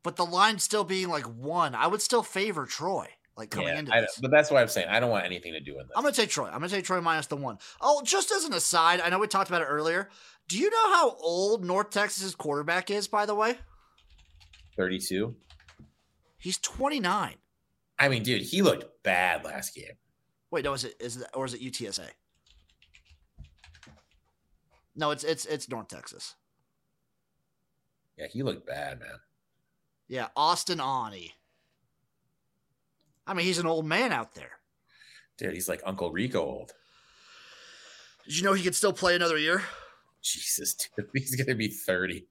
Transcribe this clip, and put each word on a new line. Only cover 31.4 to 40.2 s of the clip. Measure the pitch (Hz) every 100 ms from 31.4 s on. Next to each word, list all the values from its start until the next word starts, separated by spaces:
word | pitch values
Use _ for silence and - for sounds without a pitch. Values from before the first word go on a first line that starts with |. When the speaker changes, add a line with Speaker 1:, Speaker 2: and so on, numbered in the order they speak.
| _ _ _ _ _ _ _ _ _ _ _ _ _ _ _ _ _ _ -
Speaker 1:
I |
mean, | 190
he's | 175 170
an | 170
old | 165
man | 156 175 254
out | 143 110
there. | - 64 - _ _ _ _ - - _ -
Speaker 2:
Dude, | 92
he's | 82 92
like | 76
Uncle | 92 95 87
Rico | 82 123 120
old. | 73 67 - - _ _ _ _ - - - - - - - - - _
Speaker 1:
Did | - 151
you |
know | 196
he | 190
could | 180
still | - 208
play | 180 185 175
another | 170 156
year? | 151 185 190 - - - _ _